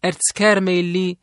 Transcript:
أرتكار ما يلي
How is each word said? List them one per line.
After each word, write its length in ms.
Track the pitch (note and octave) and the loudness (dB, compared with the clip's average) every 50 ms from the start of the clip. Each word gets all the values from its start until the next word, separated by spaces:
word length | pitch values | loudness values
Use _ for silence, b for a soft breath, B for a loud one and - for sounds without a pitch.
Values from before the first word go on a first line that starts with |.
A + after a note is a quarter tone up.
| - | -2
أرتكار 560 | F3+ F3 - - - - - G3 G#3+ G#3 G3 | -4 -4 -2 -4 -4 -2 2 2 4 4 4
ما 100 | F#3+ F#3 | 2 0
يلي 460 | F3+ F3+ F3 F3 F3 F3+ F#3 F3+ F3+ _ | 0 0 0 -2 -2 -2 -2 -2 -4 _